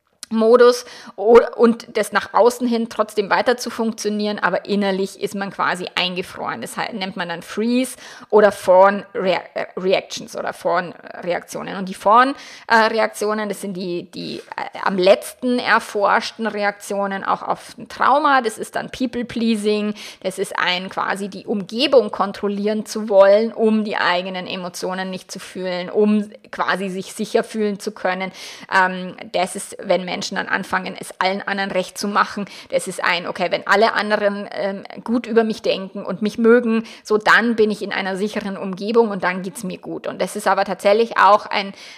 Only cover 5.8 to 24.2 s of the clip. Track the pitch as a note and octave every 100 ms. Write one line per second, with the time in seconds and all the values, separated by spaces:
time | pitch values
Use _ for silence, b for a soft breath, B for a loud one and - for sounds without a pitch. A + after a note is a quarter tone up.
5.8 | F3+ - F3+ F3+ F3+ - - C#3 F#3+ -
6.8 | - A3 F#3+ F#3 F3 E3+ - - A#3 B3
7.8 | B3+ - B B B G#3 G#3 G3 - F#3
8.8 | G3 G3+ - - F#3 F3 - - - -
9.8 | F#3 D#3+ - - - - A#2 - F3 E3+
10.8 | F3 - - - F3+ E3+ - D#3+ D#3+ F3+
11.8 | F#3 F#3+ G3+ A3+ C4 C#4+ B B B A3+
12.8 | A3 A3+ G#3+ - G#3 G#3+ G#3 G3 G3+ F3+
13.8 | F#3+ F3 F#3 - E3+ - - - - -
14.8 | - F#3 F#3 - - - B3+ B3 B2 A3
15.8 | - G#3 F#3+ G#3 - - A3 G#3 G3+ G3+
16.8 | - G3+ G3 G3 - F#3 - F#3+ - -
17.8 | - - A3+ C#4 D4 C4+ A3 - F3 -
18.8 | - - B3+ A#3+ A#3+ A#3 A3+ A3 G#3 G#3
19.8 | G#3 G#3 B B F#3+ F#3 F#3+ - F3 F3+
20.8 | F#3+ - - G3 G3+ F#3+ - G#3+ F3 A3
21.8 | C#4 C#4 G#3 - F#3+ - G3+ G3+ G#3 G#3+
22.8 | G#3 A3 A3 G3 G3 G#3 A3+ - A3 A3
23.8 | G#3+ - D3 F3+